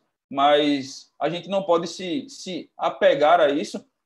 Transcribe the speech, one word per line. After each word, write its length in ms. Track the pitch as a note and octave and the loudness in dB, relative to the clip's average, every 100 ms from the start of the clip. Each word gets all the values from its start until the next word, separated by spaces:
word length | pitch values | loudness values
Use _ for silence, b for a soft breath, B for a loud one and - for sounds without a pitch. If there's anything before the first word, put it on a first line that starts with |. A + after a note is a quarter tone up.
| _ _ - | _ _ -10
mas 800 | C#3 C#3+ D3 D3 C#3 C3 - - - | 0 4 4 2 -2 -6 -14 -18 -6
a 120 | D3 | -6
gente 180 | E3+ E3+ | -6 -6
não 140 | G3 | -4
pode 240 | F#3+ F3 F3+ | 0 0 0
se, 420 | - F#3 C#3+ - | -10 -8 -8 -8
se 420 | - F#3 E3+ - - | -14 -12 -12 -14 -6
apegar 640 | E3+ - G3 D3+ D3 E3+ | -6 2 2 4 4 4
a 80 | D3 | 4
isso 340 | D3 G3+ G#3+ - _ | 0 -4 -10 -14 _